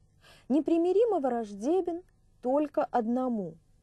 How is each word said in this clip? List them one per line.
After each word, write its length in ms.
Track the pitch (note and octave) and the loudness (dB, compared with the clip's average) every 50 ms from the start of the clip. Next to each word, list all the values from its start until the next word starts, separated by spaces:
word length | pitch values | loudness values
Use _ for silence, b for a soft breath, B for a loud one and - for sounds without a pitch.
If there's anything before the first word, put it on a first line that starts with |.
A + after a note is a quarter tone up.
| _ _ _ b b b b b b b | _ _ _ b b b b b b b
непримиримо 720 | B3 D#4+ C#4+ - E4 E4 E4 F4+ F#4 G4 A#4+ A#4 G4+ E4 | 0 0 2 2 2 2 2 2 4 4 4 4 2 0
враждебен 840 | C4+ B3+ A#3+ A#3 A3+ G3+ G#3 G3 G#3+ C#4 F4 F#4+ F4 F4 E4 F4 F4+ _ _ _ _ _ _ _ | 0 -2 -2 -2 -6 -8 -10 -6 -2 0 0 0 0 -2 -6 -8 -10 _ _ _ _ _ _ _
только 420 | - B3 C4 D4 D4+ C#4+ - D#4 C#4 | -4 0 0 0 0 0 -2 -2 -2
одному — 720 | - - A#3+ A3 A3 A#3+ B3+ B3+ B3+ A#3 G#3+ F#3 E3 E3 - _ _ _ _ | 0 -2 -2 0 0 -2 -2 0 -2 -2 -4 -4 -8 -10 -16 _ _ _ _